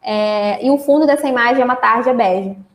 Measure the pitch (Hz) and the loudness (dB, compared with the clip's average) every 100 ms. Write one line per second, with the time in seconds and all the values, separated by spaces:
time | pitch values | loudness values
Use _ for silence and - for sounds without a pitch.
0 | - 214 208 208 208 - 262 277 285 294 | -6 -2 -2 -2 -2 -2 0 0 2 2
1 | 302 294 294 254 240 262 254 254 226 233 | 4 0 0 0 0 2 0 0 0 0
2 | 247 240 196 190 190 - - | 0 0 2 0 -4 -12 -18